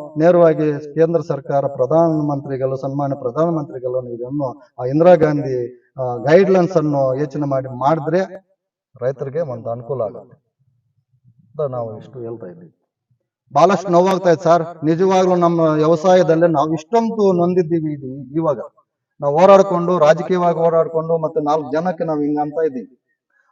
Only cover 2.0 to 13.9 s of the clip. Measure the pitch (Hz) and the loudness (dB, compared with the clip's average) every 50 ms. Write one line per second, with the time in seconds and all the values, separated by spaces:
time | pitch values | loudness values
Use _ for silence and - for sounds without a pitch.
2 | 170 165 156 156 151 147 143 139 139 135 139 123 135 135 135 131 - 135 135 143 | 2 2 2 0 -2 -2 -4 -4 -6 -6 -6 -4 -4 -4 -4 -4 -6 -6 -4 -4
3 | 143 139 147 143 123 120 117 151 160 170 165 151 143 - 135 131 123 127 127 131 | -4 -4 -4 -4 -6 -4 -2 -2 -2 -2 -2 -4 -6 -8 -10 -10 -8 -6 -6 -6
4 | 123 120 120 117 120 127 143 147 139 123 - - - _ _ - 127 127 139 156 | -6 -8 -10 -10 -10 -8 -6 -6 -6 -6 -8 -10 -18 _ _ -8 -6 -2 0 4
5 | 165 180 180 156 151 151 147 143 135 135 127 123 120 123 - - _ _ _ 139 | 6 6 6 6 4 2 0 -2 -4 -4 -4 -4 -6 -8 -10 -16 _ _ _ -8
6 | 127 123 120 117 120 139 160 190 202 185 190 185 175 170 185 160 151 151 143 139 | -6 -6 -6 -4 0 4 4 4 6 4 2 2 2 0 0 0 0 0 0 0
7 | 135 131 131 139 151 147 - 147 147 143 135 131 131 127 127 127 131 143 165 160 | 0 0 -2 -2 -4 -6 -6 -6 -4 -4 -4 -4 -4 -6 -6 -4 -2 0 0 -2
8 | 143 160 160 185 190 180 185 185 _ _ _ _ _ _ _ _ _ _ _ - | -2 -2 -2 -2 -2 -4 -8 -16 _ _ _ _ _ _ _ _ _ _ _ -8
9 | 120 131 139 - 147 135 131 165 170 139 120 113 117 120 117 123 120 131 139 123 | -6 -6 -6 -6 -8 -8 -6 -6 -6 -6 -8 -10 -8 -10 -10 -8 -8 -8 -6 -6
10 | 110 98 92 95 104 123 _ _ _ _ _ _ _ _ _ _ _ _ _ _ | -6 -8 -8 -12 -20 _ _ _ _ _ _ _ _ _ _ _ _ _ _ _
11 | _ _ _ _ _ _ _ _ _ _ - 151 151 131 127 123 117 113 107 104 | _ _ _ _ _ _ _ _ _ _ -10 -8 -8 -6 -6 -8 -10 -10 -12 -14
12 | - - - 127 117 117 117 113 - 90 87 85 87 78 _ _ _ _ _ _ | -18 -18 -16 -14 -12 -12 -12 -14 -16 -18 -18 -20 -20 -20 _ _ _ _ _ _
13 | _ _ _ _ _ _ _ _ _ _ 131 143 165 185 202 175 185 190 | _ _ _ _ _ _ _ _ _ _ 2 4 4 4 4 2 0 0